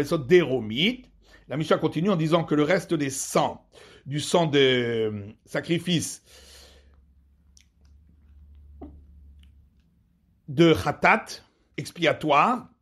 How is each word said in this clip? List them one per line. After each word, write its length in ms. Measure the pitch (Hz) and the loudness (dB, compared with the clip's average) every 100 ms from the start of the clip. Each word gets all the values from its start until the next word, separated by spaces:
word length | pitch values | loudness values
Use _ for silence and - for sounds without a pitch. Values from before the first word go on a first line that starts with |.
| 139 127 120 180 135 127 107 120 202 247 - _ _ - - 139 | -2 -2 4 4 4 -2 -4 -2 -2 -2 -10 _ _ -20 -8 -4
Mishnah 200 | 156 190 | 0 0
continue 340 | 165 156 196 | 0 -2 0
en 40 | 175 | 0
disant 300 | 156 170 147 | 0 0 0
que 100 | 151 | 0
le 80 | |
reste 300 | 151 185 - | 2 0 -2
des 160 | 160 139 | -4 -4
sangs, 580 | - - 170 131 - _ - - - 131 | -6 -4 -2 -2 -4 _ -20 -20 -20 -10
du 160 | 151 | -8
sang 240 | - 180 160 | 0 0 2
de, 120 | 139 | 4
euh, 680 | 131 127 120 113 110 104 101 - - | 4 2 0 -2 -4 -6 -12 -18 -10
sacrifice 800 | 151 156 170 175 165 - - _ - - - - - _ _ _ _ _ _ _ _ _ _ - - _ _ _ - - - - - - - - - - - - _ _ _ _ _ _ _ _ _ - | -8 -4 -4 -2 -2 -4 -12 _ -20 -20 -20 -20 -20 _ _ _ _ _ _ _ _ _ _ -20 -20 _ _ _ -20 -20 -20 -20 -20 -20 -20 -20 -20 -20 -20 -20 _ _ _ _ _ _ _ _ _ -4
de 260 | 135 170 | 4 4
Khatat, 520 | 156 147 - 180 196 - - - _ _ - | 4 0 0 2 2 0 -18 -20 _ _ -14
expiatoire, 920 | - - 151 131 156 143 196 247 - _ | -12 -2 0 0 2 4 4 0 -8 _